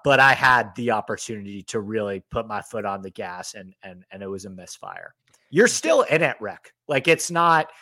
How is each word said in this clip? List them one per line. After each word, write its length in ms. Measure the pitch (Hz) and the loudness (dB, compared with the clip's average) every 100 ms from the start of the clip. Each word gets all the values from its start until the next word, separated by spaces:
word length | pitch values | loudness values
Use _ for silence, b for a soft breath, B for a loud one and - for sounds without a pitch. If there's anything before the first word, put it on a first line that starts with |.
| 143 | 2
but 160 | 135 | 6
I 120 | 135 | 6
had 400 | 127 131 123 107 92 | 6 6 4 2 -4
the 160 | 117 | -2
opportunity 680 | 107 - 104 - 110 101 101 | -2 -2 -8 -8 -12 -12 -14
to 180 | 92 113 | -8 -8
really 420 | 101 110 101 98 - | -6 -4 -4 -6 -8
put 160 | 120 110 | -6 -6
my 140 | 104 | -6
foot 240 | - 113 101 | -8 -8 -6
on 160 | 98 | -6
the 100 | 95 | -10
gas 420 | 92 95 90 - | -12 -12 -12 -14
and, 220 | 107 95 _ | -16 -20 _
and, 220 | 98 90 92 | -20 -20 _
and 120 | 95 | -14
it 40 | 98 | -12
was 180 | 98 98 | -12 -14
a 40 | |
misfire. 640 | 92 90 - - - - _ _ _ _ | -18 -18 -18 -16 -16 -18 _ _ _ _
You're 180 | 147 233 | 4 4
still 360 | - 320 302 | 4 2 2
in 180 | 226 160 | 4 2
it, 160 | 156 117 | 2 -2
Rick. 340 | 104 87 _ _ - | -10 -12 _ _ -4
Like, 220 | 139 165 | -2 2
it's 200 | 160 - | 0 0
not, 400 | 170 170 165 156 b | 0 4 4 0 b